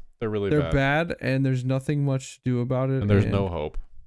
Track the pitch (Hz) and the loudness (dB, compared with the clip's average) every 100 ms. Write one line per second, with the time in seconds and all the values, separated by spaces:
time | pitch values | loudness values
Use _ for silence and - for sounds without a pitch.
0 | - - 113 107 101 151 82 139 135 151 | -20 -8 -4 -2 2 2 2 2 2 0
1 | 170 - - 135 135 127 127 131 131 147 | -2 -4 -2 0 2 0 0 -2 0 0
2 | 143 131 - - 127 123 120 127 135 135 | 0 -2 -4 -8 -2 -2 0 0 0 0
3 | 101 101 - 98 98 82 76 - - - | 4 4 4 0 0 -2 -4 -6 -10 -14